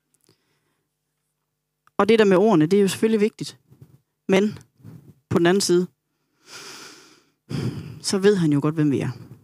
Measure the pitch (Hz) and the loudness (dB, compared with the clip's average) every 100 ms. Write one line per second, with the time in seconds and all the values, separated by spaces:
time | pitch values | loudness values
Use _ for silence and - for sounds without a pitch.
0 | _ _ _ _ _ _ _ _ _ _ | _ _ _ _ _ _ _ _ _ _
1 | _ _ _ _ _ _ _ _ _ - | _ _ _ _ _ _ _ _ _ -4
2 | 202 226 208 180 214 180 156 196 196 - | 0 4 4 4 4 2 2 2 0 0
3 | 220 220 214 - 151 - _ _ - _ | -2 0 -2 -4 -18 -18 _ _ -20 _
4 | _ _ - 190 214 - - _ - - | _ _ 0 0 0 -4 -20 _ -20 -20
5 | - _ - 185 170 196 190 175 180 _ | -20 _ -6 0 2 0 0 0 -2 _
6 | _ _ _ _ _ - - - - - | _ _ _ _ _ -20 -20 -20 -20 -20
7 | _ _ _ _ - - - - - - | _ _ _ _ -14 -8 -8 -10 -14 -12
8 | - 196 196 202 165 143 151 160 151 127 | -6 0 2 2 2 0 -2 -2 -2 -2
9 | 127 - - - | -4 -8 -16 -20